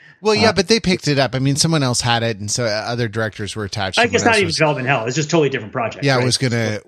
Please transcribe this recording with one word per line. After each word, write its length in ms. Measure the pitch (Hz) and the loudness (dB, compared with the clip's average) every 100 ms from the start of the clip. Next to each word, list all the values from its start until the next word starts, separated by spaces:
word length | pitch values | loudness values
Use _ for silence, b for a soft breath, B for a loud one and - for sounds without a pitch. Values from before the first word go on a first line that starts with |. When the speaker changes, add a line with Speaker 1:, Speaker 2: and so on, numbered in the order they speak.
| b b | b b
Speaker 1:
Well, 120 | 208 | 0
yeah, 160 | 214 220 | 2 4
Speaker 2:
Uh, 40 | |
Speaker 1:
but 140 | 185 - | 4 2
they 100 | 226 | 2
picked 280 | 180 185 147 | 2 0 2
it 120 | 139 | 2
up. 160 | 127 127 | 2 0
I 40 | |
mean, 160 | 135 139 | 0 2
someone 260 | 165 160 | 2 2
else 180 | 131 117 | 0 0
had 220 | 123 117 | 0 0
it, 160 | 117 101 | 0 -4
and 100 | 104 | -6
so 140 | - 117 | -4 -2
other 420 | 104 104 120 120 | -2 -4 -4 -4
directors 480 | 110 110 - 101 110 | -2 -4 -6 -8 -8
were 100 | 101 | -6
attached. 340 | 107 95 214 | -4 -2 0
Speaker 2:
I 80 | 233 | 0
guess 140 | 233 | 2
Speaker 1:
Someone 40 | 240 | 2
Speaker 2:
not 60 | |
Speaker 1:
else 60 | 220 | 2
Speaker 2:
even 80 | 175 | 2
Speaker 1:
was 80 | 143 | 2
Speaker 2:
development 320 | 156 139 127 | 0 0 0
hell. 180 | 135 113 | -2 -2
It's 100 | 127 | -2
just 140 | 147 | 0
totally 200 | 170 143 | 2 2
different 240 | 131 104 | 0 -6
project, 300 | 131 113 - 139 | -6 -6 -2 0
Speaker 1:
Yeah, 100 | 127 | 2
Speaker 2:
right? 100 | 127 | 2
Speaker 1:
was 120 | 113 | 0
gonna, 420 | 131 117 110 107 | 0 0 -2 -4